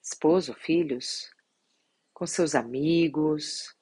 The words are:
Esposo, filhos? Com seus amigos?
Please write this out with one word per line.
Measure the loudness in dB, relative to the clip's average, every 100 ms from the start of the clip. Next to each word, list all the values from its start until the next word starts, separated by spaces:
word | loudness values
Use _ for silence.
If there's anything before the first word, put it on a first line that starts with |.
Esposo, | -16 0 2 4 2
filhos? | -6 0 0 0 -4 -6 -10 -12 -20 _ _ _ _ _ _ _
Com | -8 -4
seus | 0 2
amigos? | 2 -2 0 2 4 2 2 0 0 -4 -10 -12 -18